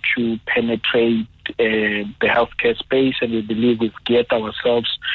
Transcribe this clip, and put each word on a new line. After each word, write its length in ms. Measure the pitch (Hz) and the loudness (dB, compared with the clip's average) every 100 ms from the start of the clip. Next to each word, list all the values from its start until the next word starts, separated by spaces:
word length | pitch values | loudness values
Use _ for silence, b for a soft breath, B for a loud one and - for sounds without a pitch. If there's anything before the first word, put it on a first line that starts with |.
| - - | -4 -2
to 220 | 117 113 - | -2 -2 -2
penetrate, 840 | 123 117 110 - 123 117 113 110 - - | -2 0 -2 0 2 2 2 -2 -10 -8
uh, 520 | - 113 110 107 104 104 - | -2 0 0 0 -2 -6 -2
the 80 | 110 | 0
healthcare 500 | 113 120 - 120 113 | 2 0 0 -2 -2
space, 380 | - 131 135 127 | 0 2 2 0
and 100 | 120 | -2
we 100 | 113 | -2
believe 380 | 107 110 120 113 | -2 0 2 2
we've 140 | 110 - - | 0 -2 0
geared 240 | 120 117 | 2 2
ourselves 680 | 117 107 - 123 120 110 - B | 0 -2 -2 0 0 0 -6 B